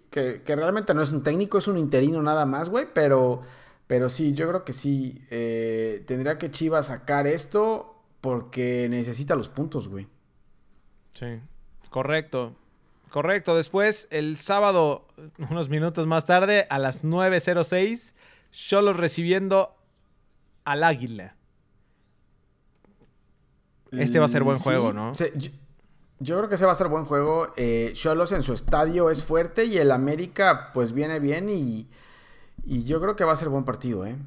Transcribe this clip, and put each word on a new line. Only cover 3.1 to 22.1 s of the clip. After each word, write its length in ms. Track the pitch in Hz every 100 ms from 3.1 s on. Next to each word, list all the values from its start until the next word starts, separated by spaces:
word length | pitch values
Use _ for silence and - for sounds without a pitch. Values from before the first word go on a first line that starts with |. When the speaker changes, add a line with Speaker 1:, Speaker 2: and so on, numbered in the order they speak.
| 135 127 123 - - - _ _
Speaker 1:
pero 220 | 123 127
sí, 240 | 127 156
yo 140 | 143 165
creo 160 | 180
que 100 | 180
sí, 480 | - 143 139 131 127 -
eh, 720 | 117 117 113 113 113 113 104 -
tendría 300 | 127 135 156
que 120 | 170
Chivas 380 | - 160 156 143
sacar 400 | 123 - 143 143
esto 720 | 160 - 208 220 220 - - _ _
porque 680 | 131 120 123 - 123 123 120
necesita 460 | 123 120 117 143 156
los 140 | 107
puntos, 380 | - 147 139 98
güey. 180 | 98 98 _ _ _ _ _ _ _ _ _ _
Speaker 2:
Sí, 260 | - 120 117 135 - - - -
correcto, 680 | 131 131 156 156 131 117 - _ _ _ _ _
correcto. 460 | 143 156 196 175 165
Después, 520 | 160 190 214 208 -
el 260 | 156 151 156
sábado, 720 | - 202 202 185 156 139 _ - 156 - 156
unos 200 | 165 139
minutos 380 | 151 165 160 160
más 180 | 160 151
tarde, 420 | 180 196 208 -
a 100 | 139
las 240 | 135 127
nueve 360 | 156 170 185 180
cero 220 | - 175
seis, 520 | 160 185 202 233 - - - _ _
Xolos 480 | - - 196 202 175
recibiendo 800 | 170 - 170 190 196 196 - _ _ _ _ _ _ _ _ _
al 200 | - 143
Águila. 520 | 165 139 120 110 92 _ _ _ _ _ _ _ _